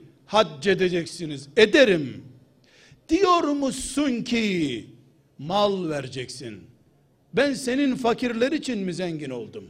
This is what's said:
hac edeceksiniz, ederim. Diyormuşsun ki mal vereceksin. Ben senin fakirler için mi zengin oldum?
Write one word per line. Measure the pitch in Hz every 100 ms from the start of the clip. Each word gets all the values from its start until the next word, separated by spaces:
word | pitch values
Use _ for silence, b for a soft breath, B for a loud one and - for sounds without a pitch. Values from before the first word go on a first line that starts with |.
| - _ -
hac | 208 196 151 170
edeceksiniz, | 185 185 175 160 - 160 143 - -
ederim. | 214 311 254 175 135 104 - - _ _ b b b b -
Diyormuşsun | 330 381 349 302 285 277 - - - 294 240
ki | - 233 214 185 147 117 95 - _ _ _ -
mal | 139 196 208 196 170
vereceksin. | 147 131 120 120 - 127 104 - _ _ _ _ _ _
Ben | 175 285
senin | 254 240 262 285 220
fakirler | 226 226 247 226 254
için | 320 - 233
mi | 190
zengin | 160 185 160 147
oldum? | 123 107 104 92